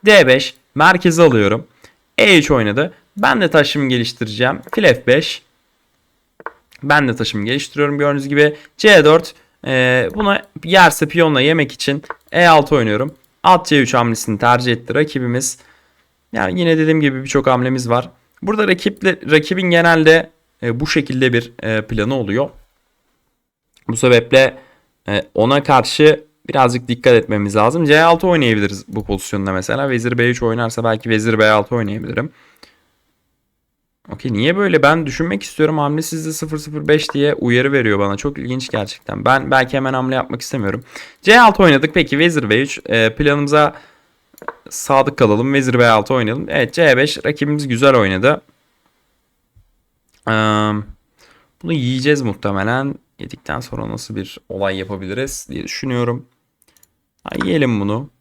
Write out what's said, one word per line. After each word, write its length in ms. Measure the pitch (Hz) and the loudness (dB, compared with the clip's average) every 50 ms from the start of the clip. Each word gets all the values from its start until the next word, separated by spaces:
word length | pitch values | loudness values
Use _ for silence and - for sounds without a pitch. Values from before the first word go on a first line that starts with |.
| - | 4
D 200 | 202 214 196 160 | 6 6 6 8
beş, 280 | 131 127 135 - - - _ _ _ _ | 6 4 2 2 -4 -12 _ _ _ _
merkezi 480 | 139 151 175 185 180 - 180 160 165 170 | 2 4 4 4 4 2 0 4 6 4
alıyorum. 440 | 160 151 113 104 98 104 117 - _ _ _ _ - _ _ _ _ _ - | 4 6 4 2 2 0 -2 -6 _ _ _ _ -20 _ _ _ _ _ 2
E 200 | - 208 196 165 | 4 6 6 4
üç 120 | 151 - | 4 4
oynadı. 420 | 151 127 110 104 104 123 147 175 - _ _ _ _ | 0 0 0 0 -2 -2 -4 -4 -6 _ _ _ _
Ben 240 | 98 104 127 135 120 | -2 0 0 0 0
de 100 | 101 165 | 0 2
taşımı 380 | - 160 143 143 - 147 143 131 | 2 2 2 2 0 -4 -2 -2
geliştireceğim. 720 | 127 123 117 117 - _ 123 107 107 107 127 127 147 - - - - | -2 -2 -2 -4 -6 _ -10 -10 -4 -4 -2 -2 -2 -6 -10 -8 -6
Fil 100 | - 214 | 0 2
F 220 | 170 147 120 - | 2 2 2 2
beş. 360 | - 123 143 160 - - - _ _ _ _ _ _ _ _ _ _ _ _ _ _ _ _ _ _ _ _ - - _ _ _ _ _ _ - | 0 0 0 0 -4 -10 -12 _ _ _ _ _ _ _ _ _ _ _ _ _ _ _ _ _ _ _ _ -18 -18 _ _ _ _ _ _ -2
Ben 260 | 139 147 151 143 127 | 2 2 2 2 0
de 80 | 113 | -2
taşımı 280 | - 113 - - 107 101 | -4 -6 -6 -6 -6 -4
geliştiriyorum 540 | 110 127 139 139 - - 147 147 143 143 143 | -4 -4 -6 -6 -8 -4 -2 -2 -2 -2 -2
gördüğünüz 300 | 143 143 143 143 135 139 | -2 -2 -2 -2 -4 -4
gibi. 280 | 143 143 147 151 147 - - - _ | 2 2 2 2 2 -4 -18 -20 _
C 280 | _ - 214 208 175 147 | _ 4 6 6 8 8
dört. 300 | 151 156 165 156 - - _ _ _ _ _ - | 6 4 4 2 -2 -16 _ _ _ _ _ -8
E, 420 | - 131 127 127 127 127 127 117 90 - | -4 -2 0 0 2 2 0 0 -2 -4
buna 280 | 208 214 202 202 - - _ _ - - | -2 -2 0 0 -2 -4 _ _ -16 -6
yerse 440 | 165 175 190 180 165 143 - 165 151 | 2 4 6 6 6 4 2 -4 -2
piyonla 320 | - 170 165 160 151 135 | 2 2 2 2 2 2
yemek 320 | 127 147 160 165 147 123 - | 2 2 2 2 0 -2 -4
için 300 | - - - 139 147 - - - _ _ _ - | -6 -4 -4 -4 -4 -6 -12 -16 _ _ _ 0
E 140 | 165 175 | 2 4
altı 280 | 170 160 156 147 151 156 | 6 6 6 4 4 0
oynuyorum. 400 | 139 117 110 104 107 127 151 156 _ _ _ _ _ _ | 0 2 0 0 -2 -4 -6 -8 _ _ _ _ _ _
At 240 | - 185 175 170 | 2 2 2 2
C 140 | - 156 143 131 | 0 2 2 2
üç 120 | 117 - | 2 2
hamlesini 440 | 127 120 117 113 110 - - 110 101 | 0 0 0 -2 -4 -4 -6 -4 0
tercih 340 | - 120 123 123 123 123 117 | 2 2 2 2 2 -2 -4
etti 220 | 117 - - 117 | -4 -4 -6 -2
rakibimiz. 640 | 139 151 151 - 139 127 120 120 127 139 - - _ _ _ _ _ _ _ _ _ _ _ _ _ _ _ - | -2 -2 -2 -4 -6 -4 -4 -4 -4 -4 -6 -10 _ _ _ _ _ _ _ _ _ _ _ _ _ _ _ -6
Yani 280 | - - 185 180 185 | -4 -4 -2 -2 -2
yine 180 | 175 165 165 160 | 0 0 2 2
dediğim 220 | 156 156 160 160 | 2 2 2 2
gibi 220 | 151 143 135 131 135 | 0 -2 -2 -4 -10
birçok 240 | 131 - 143 127 | -4 -2 0 0
hamlemiz 440 | 131 131 123 123 127 131 131 127 117 | 2 0 0 0 -2 -4 -4 -2 -2
var. 180 | 117 120 123 - _ _ _ _ _ _ - | -2 -2 -2 -6 _ _ _ _ _ _ -6
Burada 260 | 180 214 214 214 190 | -6 -2 -2 0 0
rakiple, 500 | 185 180 - 208 202 - - 190 175 - - - | -2 -2 -2 -6 -6 -2 -4 -4 -4 -4 -4 0
rakibin 400 | 151 156 151 - 190 180 190 180 | 0 0 2 0 -4 -2 -2 2
genelde, 600 | 175 170 170 170 165 165 156 156 160 165 160 - _ _ _ _ _ _ - | 2 4 4 4 4 4 6 6 4 4 4 -2 _ _ _ _ _ _ -6
e, 180 | 120 117 117 | -6 -4 -4
bu 60 | 143 | -4
şekilde 460 | 156 - 160 139 - 135 127 131 131 123 | -2 -2 -4 -2 -2 -2 0 0 0 0
bir, 200 | 117 117 120 - - - | 0 -4 -4 -16 -12 -8
e, 240 | 110 110 110 107 | -4 -4 -4 -4
planı 280 | - 123 110 104 107 135 | -6 -4 -4 -4 -2 -2
oluyor. 360 | 135 117 98 98 120 139 139 _ - _ _ _ _ _ _ _ _ _ _ _ _ _ _ _ _ _ _ _ _ _ _ _ _ _ - | -4 -4 -4 -4 -4 -4 -6 _ -20 _ _ _ _ _ _ _ _ _ _ _ _ _ _ _ _ _ _ _ _ _ _ _ _ _ -8
Bu 80 | 117 | -6
sebeple, 640 | 113 - 127 123 117 117 117 - 131 131 131 131 - - _ _ _ _ _ _ _ _ - | 0 2 4 6 6 4 4 4 4 4 4 0 -6 -20 _ _ _ _ _ _ _ _ -4
e, 140 | 101 104 - - _ | -4 -4 -4 -4 _
ona 280 | - 110 120 135 143 139 | 0 2 2 2 0 2
karşı 640 | - 143 131 117 - - - 151 151 156 - - _ _ _ _ - | 2 2 2 2 0 0 4 4 4 4 4 -2 _ _ _ _ -6
birazcık 400 | - 139 131 120 120 123 123 - | 0 2 2 2 0 -4 -6 -6
dikkat 260 | 123 123 - 131 123 | -8 0 2 4 4
etmemiz 420 | 113 107 - 110 104 104 101 98 | 4 4 0 -4 -4 -4 -2 0
lazım. 280 | 107 104 117 143 170 170 | 0 0 2 0 0 2
C 180 | 147 147 156 160 | 2 4 4 4
altı 240 | 165 170 170 - | 4 2 2 2
oynayabiliriz 580 | 185 175 160 139 120 110 107 101 101 101 95 - _ | 0 0 2 2 0 0 0 -2 -4 -6 -8 -16 _
bu 160 | - 110 104 | -10 -10 -8
pozisyonda 480 | - 101 95 - - - 101 95 98 95 | -6 -8 -8 -6 -8 -6 -6 -4 -4 -4
mesela. 380 | 92 92 - 113 131 139 139 | -6 -4 -4 -4 -4 -4 -4
Vezir 280 | 131 120 113 120 120 117 | -4 -4 -4 -4 -2 -2
B 120 | 120 120 | -2 -2
üç 120 | 123 120 123 | -2 -2 -2
oynarsa 420 | 117 113 117 120 113 113 - 117 | -4 -2 -2 -4 -6 -6 -4 -2
belki 260 | 117 110 110 - 117 | -2 -2 -2 -2 -2
vezir 280 | 113 110 107 113 113 107 | -2 -2 0 -2 2 2
B 120 | 107 107 | 4 4
altı 240 | 110 107 101 - 127 | 4 2 0 -2 -4
oynayabilirim. 580 | 120 113 101 101 110 - - 113 - 123 147 _ _ _ _ _ _ - _ _ _ _ _ _ _ _ _ _ _ _ _ _ _ _ _ _ _ _ _ _ _ _ _ _ _ _ - - | -4 -4 -4 -6 -8 -10 -8 -8 -8 -8 -8 _ _ _ _ _ _ -20 _ _ _ _ _ _ _ _ _ _ _ _ _ _ _ _ _ _ _ _ _ _ _ _ _ _ _ _ -18 -18
Okey, 200 | - - 131 117 | -12 -8 -6 -4
niye 240 | 101 113 147 175 | -2 -2 -2 0
böyle? 260 | 190 202 196 - - - | 0 -2 0 0 2 4
Ben 240 | 139 156 165 160 | 4 2 2 0
düşünmek 360 | 147 123 - 160 170 196 202 - | -6 -6 -6 -6 -4 -4 -6 -8
istiyorum. 360 | - - - 156 156 156 156 | -12 -4 -2 -2 0 0 -2
Hamle 240 | 147 143 147 151 160 | -2 -2 -2 -4 -6
sizde 300 | - - 160 156 160 160 | -6 -8 -10 -10 -10 -10
sıfır 260 | - - 156 156 151 | -10 -10 -8 -10 -10
sıfır 300 | 151 151 151 151 147 151 | -10 -10 -12 -10 -2 0
beş 220 | 151 151 151 - - | 0 0 0 -4 -4
diye 200 | 143 139 147 147 | -2 -2 -2 -2
uyarı 380 | - - 123 120 120 127 139 139 | -2 -2 0 0 0 0 0 0
veriyor 260 | 135 120 110 104 98 | 0 0 0 0 0
bana. 180 | 101 101 98 | -2 -2 -4
Çok 220 | 98 - 147 143 143 | -6 -8 -8 -8 -8
ilginç 300 | 135 123 127 131 127 - | -10 -8 -8 -8 -10 -8
gerçekten. 540 | - 110 101 95 - - _ - 98 98 101 | -6 -6 -6 -8 -10 -16 _ -12 -10 -4 0
Ben 260 | 117 127 135 135 143 | 0 0 0 0 0
belki 260 | 135 131 127 131 135 | 0 0 0 0 -2
hemen 180 | 139 131 131 135 | -4 -4 -2 -4
hamle 200 | 131 127 127 131 | -4 -4 -2 -4
yapmak 260 | 131 - - 127 123 | -4 -4 -6 -8 -12
istemiyorum. 440 | - - - 135 107 98 95 - - _ - - - - _ _ _ | -10 -8 -8 -6 -4 -4 -6 -8 -10 _ -20 -20 -20 -20 _ _ _
C 180 | 196 220 240 | 4 6 6
altı 220 | 240 220 196 - 196 | 6 6 6 4 4
oynadık. 320 | 170 143 135 143 156 156 | 4 4 4 2 0 -2
Peki 240 | 185 160 - - 143 | -2 -2 -2 0 0
vezir 320 | 160 175 165 151 123 104 | 0 0 0 -2 0 0
B 100 | 104 117 135 | 0 0 0
üç. 180 | 135 - - - | -2 -6 -12 -8
E, 280 | - - 113 110 110 110 | -2 0 2 2 0 0
planımıza 600 | - 147 143 143 147 143 143 143 151 151 147 - - - _ _ _ _ _ _ _ _ _ _ - - - - _ _ - | 0 0 0 0 0 -2 0 2 2 2 2 0 -8 -20 _ _ _ _ _ _ _ _ _ _ -18 -16 -16 -16 _ _ -18
sadık 460 | - - - - 139 135 135 143 139 | -14 -14 -4 0 2 2 2 2 0
kalalım. 360 | - 131 107 104 107 120 135 139 | 0 2 2 2 2 0 0 0
Vezir 260 | 139 131 127 120 120 | 0 0 0 2 2
B 80 | 120 | 4
altı 280 | 117 113 110 98 - 135 | 4 4 2 2 0 -2
oynayalım. 320 | 127 120 107 113 139 - - | -2 -2 -2 -4 -6 -8 -6
Evet, 260 | - - 127 - - | -2 -2 -4 -4 0
C 220 | - 170 151 131 | 2 4 4 4
beş. 300 | 123 135 147 - - - | 4 2 -2 -4 -6 -6
Rakibimiz 420 | - 147 - 147 143 147 151 147 135 | -6 -4 -4 -4 -4 -4 -4 -4 -4
güzel 260 | 123 113 135 139 135 | -2 2 2 4 4
oynadı. 460 | 123 107 95 95 92 101 131 151 - _ _ _ _ _ _ _ _ _ _ _ _ _ _ _ _ _ _ _ _ _ _ _ _ _ _ _ _ _ _ _ _ _ _ _ _ _ - | 4 2 2 -2 0 0 0 0 0 _ _ _ _ _ _ _ _ _ _ _ _ _ _ _ _ _ _ _ _ _ _ _ _ _ _ _ _ _ _ _ _ _ _ _ _ _ -4
Eee, 440 | 113 110 110 107 107 107 107 107 107 104 107 - - _ _ _ _ _ _ _ _ _ _ _ _ _ - | -2 0 0 0 0 0 -2 -2 -4 -6 -10 -12 -20 _ _ _ _ _ _ _ _ _ _ _ _ _ -8
bunu 100 | 170 170 | -6 -6
yiyeceğiz 500 | 151 127 123 131 131 127 143 151 143 131 | -4 -2 -4 -4 -2 0 0 0 0 0
muhtemelen. 720 | 117 98 - - 104 101 98 98 107 120 127 135 139 - - _ _ _ _ | -6 -6 -6 -6 -6 -4 -2 -4 -2 -4 -4 -4 -6 -10 -12 _ _ _ _
Yedikten 420 | - - - - _ - - - | -18 -18 -18 -20 _ -10 -10 -10
sonra 280 | 123 - - - 110 110 | -8 -12 -12 -10 -10 -10
nasıl 280 | 110 110 - - 110 | -10 -12 -12 -12 -10
bir 220 | 101 95 - - - _ _ | -10 -10 -12 -14 -20 _ _
olay 280 | 92 95 98 98 95 | -8 -6 -4 -4 -4
yapabiliriz 720 | 95 95 95 104 95 95 92 101 117 135 139 - - - _ | -6 -8 -10 -10 -12 -10 -10 -8 -8 -8 -8 -10 -14 -14 _
diye 140 | - - - | -12 -12 -10
düşünüyorum. 600 | - - - - 135 127 120 120 120 120 127 - _ _ _ _ _ _ _ _ _ _ _ _ _ _ _ _ _ _ _ _ | -10 -12 -10 -8 -6 -4 -4 -2 -4 -4 -8 -10 _ _ _ _ _ _ _ _ _ _ _ _ _ _ _ _ _ _ _ _
Ha, 60 | - - - - | -12 -8 -6 -4
yiyelim 360 | 185 - 160 143 127 117 104 | -4 -2 -2 0 -2 -2 -4
bunu. 300 | 101 101 104 113 143 151 _ _ | -4 -6 -6 -6 -8 -12 _ _